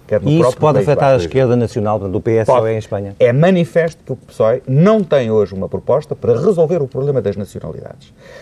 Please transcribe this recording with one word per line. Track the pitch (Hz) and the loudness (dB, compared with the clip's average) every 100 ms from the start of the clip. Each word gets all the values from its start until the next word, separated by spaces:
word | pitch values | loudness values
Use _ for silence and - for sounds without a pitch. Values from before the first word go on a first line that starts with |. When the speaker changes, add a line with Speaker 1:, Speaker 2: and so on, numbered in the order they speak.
| - | -4
Speaker 1:
quer | 107 | -2
no | 143 | 2
Speaker 2:
E | 160 | 2
isso | |
Speaker 1:
próprio | 147 - | 0 0
Speaker 2:
pode | 151 131 | 0 2
Speaker 1:
País | 104 | 0
Speaker 2:
afetar | 135 139 | 2 2
a | |
Speaker 1:
Basco. | 127 82 | 2 0
Speaker 2:
esquerda | 131 127 120 | 0 2 2
nacional | 113 120 104 107 | 0 -2 -2 -2
do | 98 104 | -4 -4
P | 117 113 | 0 0
S | 110 | 2
O | 127 | 2
E | |
Speaker 1:
Pode. | 110 | 2
Speaker 2:
em | 110 | -4
Espanha? | 107 101 101 101 | -6 -8 -8 0
Speaker 1:
É | 123 | 0
manifesto | 127 175 185 165 170 165 - - | 4 2 2 0 0 -2 -6 -12
que | |
o | 127 | -12
psoe | - - 110 120 - | -10 -2 0 0 0
não | 135 185 220 | 2 4 2
tem | 175 147 113 | 2 0 2
hoje | 110 95 | 0 0
uma | 95 90 | -4 -8
proposta | 90 - 131 151 - | -8 -2 -2 -2 -6
para | 95 | -2
resolver | 104 180 175 156 175 | 0 0 2 0 0
o | 131 | -4
problema | 127 143 135 | -4 -2 -2
das | 101 98 | -2 -6
nacionalidades. | 98 - 80 - - - - - - - | -8 -12 -12 -14 -16 -20 -20 -20 -20 -20